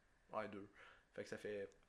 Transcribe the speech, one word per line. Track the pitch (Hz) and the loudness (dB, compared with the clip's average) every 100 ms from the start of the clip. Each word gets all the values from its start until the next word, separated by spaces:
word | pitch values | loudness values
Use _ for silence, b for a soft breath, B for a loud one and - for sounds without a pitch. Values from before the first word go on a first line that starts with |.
| - - - | -20 -20 -2
ouais, | 110 104 | 2 2
deux. | 98 101 B B B B | 0 -6 B B B B
Fait | - | -4
que | 104 | 0
ça | 110 | 0
fait | 104 104 98 - | 2 2 0 -4